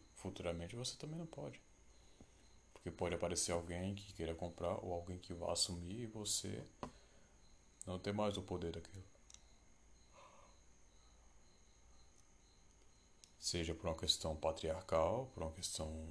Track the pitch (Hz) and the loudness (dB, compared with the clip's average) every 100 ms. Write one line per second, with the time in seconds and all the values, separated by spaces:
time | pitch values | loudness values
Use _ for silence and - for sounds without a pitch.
0 | - - 95 - 87 85 85 120 123 - | -14 -10 -8 -4 -4 -4 -4 -6 -6 -6
1 | 147 160 160 - 143 117 - - - - | -8 -6 -8 -8 -8 -10 -18 -20 -20 -20
2 | - - - - - - - - 87 - | -20 -20 -20 -20 -20 -20 -20 -10 -6 0
3 | 87 85 87 87 - 85 85 87 92 101 | 2 2 2 2 2 2 2 0 0 -2
4 | - - 80 82 87 82 85 - - 87 | -6 -4 -2 -2 -4 0 0 2 0 -2
5 | 87 90 - 85 85 87 - 87 87 110 | -4 -6 -6 -2 2 2 2 0 -4 -4
6 | 117 110 101 - 98 104 - - - - | -6 -4 -2 0 -2 -6 -8 -10 -12 -12
7 | - - - - - - - - - 90 | -20 -20 -20 -20 -20 -20 -20 -10 -4 -2
8 | 101 104 107 98 98 90 85 82 - 98 | 0 2 2 2 -2 -2 -2 -4 -8 -12
9 | 90 - - - - - - - - - | -14 -18 -20 -20 -20 -20 -20 -20 -20 -20
10 | - - - - - - - - - - | -20 -20 -20 -20 -20 -20 -20 -20 -20 -20
11 | - - - - - - - - - - | -20 -20 -20 -20 -20 -20 -20 -20 -20 -20
12 | - - - - - - - - - - | -20 -20 -20 -20 -20 -20 -20 -20 -20 -20
13 | - - - - - 87 82 80 87 76 | -20 -20 -20 -4 0 4 4 2 2 2
14 | 80 - 80 78 80 78 80 78 - 82 | 2 4 2 4 4 4 2 2 6 8
15 | 82 113 131 - 80 82 87 - 80 80 | 8 6 2 -2 -4 -2 -2 0 -2 -2
16 | 80 | -6